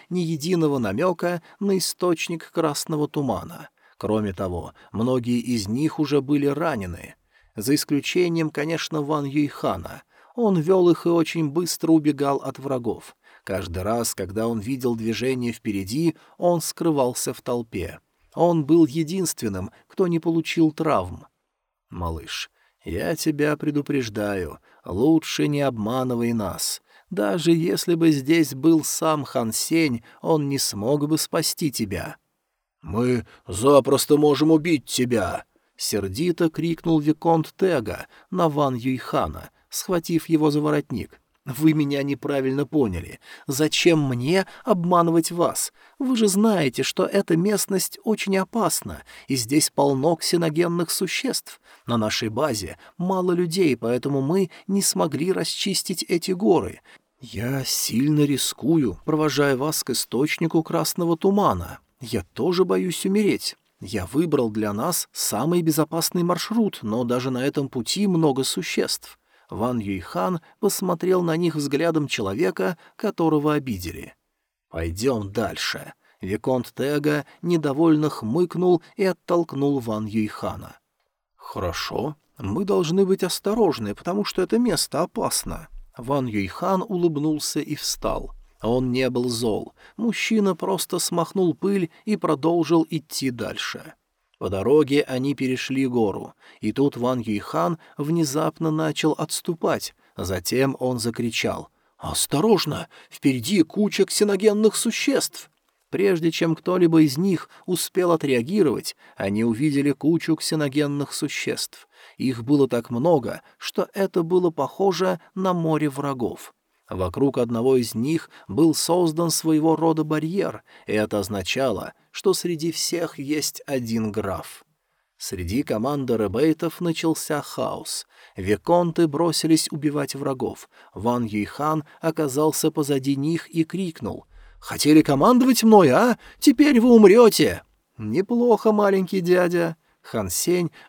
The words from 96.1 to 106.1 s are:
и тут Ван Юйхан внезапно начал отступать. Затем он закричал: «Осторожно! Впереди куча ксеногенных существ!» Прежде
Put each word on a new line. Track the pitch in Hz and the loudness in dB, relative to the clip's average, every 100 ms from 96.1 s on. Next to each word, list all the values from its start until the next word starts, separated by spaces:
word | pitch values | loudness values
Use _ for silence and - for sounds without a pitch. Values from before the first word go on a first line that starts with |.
| 95 - _ - - | -2 -10 _ -20 -6
и | 107 | -4
тут | 123 139 120 | 0 0 0
Ван | 123 127 | -2 -2
Юйхан | 110 101 - 160 170 160 - - | -2 -4 -4 -2 -2 -4 -10 -8
внезапно | 147 170 151 143 160 - 160 | -2 0 0 0 -4 -2 -4
начал | 156 156 147 156 | -2 -2 0 0
отступать. | - 151 - - 160 190 120 - _ _ - | 0 -4 -6 -6 -4 -2 -2 -6 _ _ -10
Затем | 92 92 87 120 135 131 | -6 -6 -2 0 0 0
он | 127 123 | -4 -2
закричал: | 117 117 117 - 113 92 - _ _ _ | -4 -4 -6 -2 -4 -6 -12 _ _ _
«Осторожно! | - 78 - 143 220 185 147 156 165 - - | -8 -4 -2 2 4 4 2 -6 -10 -18 -20
Впереди | - 143 127 113 202 | 0 0 0 0 2
куча | 160 196 208 - | 2 2 -2 2
ксеногенных | 190 - 208 196 214 208 214 | 0 2 2 4 2 4 2
существ!» | - 233 - - 254 - - - _ _ _ _ | 2 -2 -2 0 0 -2 -10 -20 _ _ _ _
Прежде | 147 196 | 0 2